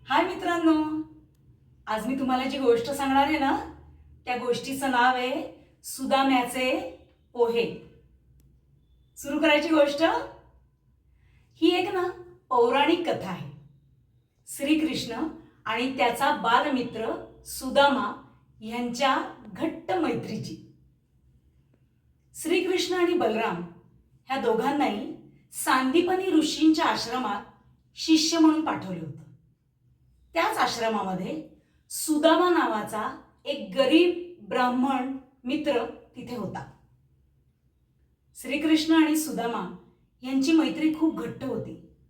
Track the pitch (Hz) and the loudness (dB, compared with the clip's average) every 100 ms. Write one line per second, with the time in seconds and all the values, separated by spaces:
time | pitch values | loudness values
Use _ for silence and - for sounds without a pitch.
0 | - 277 359 359 349 339 320 311 311 311 | 0 0 0 -2 -2 2 4 4 2 -4
1 | 311 - _ _ _ - _ _ - 220 | -8 -14 _ _ _ -20 _ _ -6 -4
2 | 247 269 254 254 240 - 233 233 - 277 | -4 -4 0 0 -2 -2 2 2 0 -4
3 | 269 269 285 311 269 349 - - - - | 0 2 4 2 0 0 -4 -16 -20 -20
4 | - - - 247 247 240 262 269 269 247 | -20 -18 -8 -6 -2 -4 -4 -4 -2 2
5 | 254 254 247 285 - - - _ - - | 4 2 -2 -4 -8 -14 -20 _ -16 -10
6 | 262 262 269 262 240 262 254 302 - - | 0 2 4 2 0 -2 -2 -2 -6 -14
7 | - _ _ 240 233 233 - 175 - - | -20 _ _ 0 0 2 -2 -6 -16 -20
8 | _ _ _ _ _ _ _ _ _ _ | _ _ _ _ _ _ _ _ _ _
9 | _ - 269 294 311 294 320 320 277 - | _ -16 -6 0 4 2 2 4 4 4
10 | 330 466 - - - _ _ _ _ _ | 0 0 -6 -16 -20 _ _ _ _ _
11 | _ _ _ _ _ _ 320 359 370 370 | _ _ _ _ _ _ 2 4 0 -2
12 | 359 - - - _ 240 240 262 302 339 | -4 -6 -16 -20 _ 2 4 4 4 2
13 | - - 185 180 - - - _ _ _ | 0 -4 -4 -10 -10 -16 -20 _ _ _
14 | _ _ _ _ - - 277 311 302 - | _ _ _ _ -16 -6 0 2 2 -2
15 | 226 240 320 - - _ - 226 262 - | -6 -6 -6 -8 -20 _ -6 -2 -2 2
16 | 240 - 269 262 220 247 294 254 233 220 | 0 2 0 0 2 2 2 -2 -4 -6
17 | 226 - - - - - 262 262 277 254 | -6 -8 -12 -20 -16 -10 -2 4 4 4
18 | - - - _ _ _ 214 233 240 - | -4 -8 -18 _ _ _ -10 -8 -6 -2
19 | 269 294 - - - 185 320 - - 370 | 0 0 -4 -14 -18 -8 -6 -6 -6 -2
20 | 294 - - 214 - - - _ _ _ | -2 -4 -6 -8 -10 -14 -18 _ _ _
21 | _ _ _ _ _ _ _ _ _ _ | _ _ _ _ _ _ _ _ _ _
22 | _ _ _ - 320 370 359 359 - 359 | _ _ _ -10 0 0 2 0 0 0
23 | 349 349 240 214 202 175 175 - _ _ | 2 2 0 0 -2 -4 -10 -16 _ _
24 | _ _ _ 262 233 220 262 294 262 208 | _ _ _ -4 0 0 0 0 0 -2
25 | - - - _ _ - - 269 262 330 | -8 -14 -20 _ _ -8 0 2 2 2
26 | 349 370 381 311 - - 311 311 269 220 | 2 0 2 2 2 4 4 4 2 0
27 | - 254 233 202 - _ _ _ _ - | -4 -4 -4 -6 -10 _ _ _ _ -12
28 | - 320 - 330 311 311 320 196 185 170 | 2 4 4 4 4 4 -2 -4 -6 -10
29 | 156 - - - _ _ _ _ _ _ | -10 -14 -18 -20 _ _ _ _ _ _
30 | _ _ _ 330 370 - 247 226 226 214 | _ _ _ -2 -2 0 -2 0 -2 -2
31 | 190 185 196 311 - - _ _ _ - | -4 -4 -6 -8 -12 -20 _ _ _ -10
32 | - 294 320 330 359 330 247 220 185 214 | -2 4 6 6 4 4 2 -2 -4 -6
33 | 262 - - _ - 285 - 185 262 320 | -6 -8 -20 _ -8 -8 -6 0 4 6
34 | 349 349 - - - 254 247 247 262 277 | 4 2 -8 -16 -6 0 0 2 0 0
35 | 254 269 - _ 240 294 302 240 - - | -4 -8 -14 _ -6 -4 0 -2 -2 -10
36 | - - 226 240 190 - - - _ _ | -20 -18 -12 -8 -8 -10 -14 -18 _ _
37 | _ _ _ _ _ _ _ _ _ _ | _ _ _ _ _ _ _ _ _ _
38 | _ _ _ - - 294 311 311 - 320 | _ _ _ -18 -6 -2 2 2 4 4
39 | 302 311 - - 233 226 180 - - _ | 4 2 -2 -4 -4 -4 -6 -12 -20 _
40 | _ _ 247 269 269 320 269 - 311 - | _ _ -4 0 4 4 4 0 -2 2
41 | 311 - 233 - 262 - - - - _ | 0 0 -8 -8 -6 -6 -8 -14 -20 _
42 | _ | _